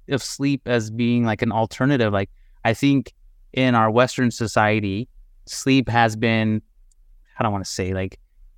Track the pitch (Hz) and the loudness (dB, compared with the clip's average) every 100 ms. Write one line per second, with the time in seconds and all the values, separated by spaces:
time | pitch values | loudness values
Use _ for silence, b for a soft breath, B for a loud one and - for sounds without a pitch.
0 | - 131 - - 139 139 - 120 107 113 | -6 -6 -4 -4 -2 -2 0 -2 -2 -2
1 | 120 120 117 107 117 107 113 - 131 143 | 0 2 0 0 -2 0 -2 0 0 2
2 | 110 101 98 - - _ 117 113 139 139 | 2 0 -4 -8 -20 _ -4 0 2 2
3 | - - - - - - 131 120 110 110 | -2 -12 -20 -20 -10 -2 2 4 4 4
4 | 127 - 123 - 113 - 107 107 104 98 | 2 2 -2 -2 -2 2 2 2 -2 -4
5 | 127 - - - - - - 135 113 117 | -8 -14 -20 -20 -16 -6 2 2 2 2
6 | 117 110 113 113 110 107 - _ - _ | 2 2 0 2 0 -2 -6 _ -20 _
7 | _ - _ - 113 101 95 - 92 95 | _ -20 _ -4 -2 -2 -6 -6 -4 -4
8 | 95 - _ _ - | -6 -10 _ _ -20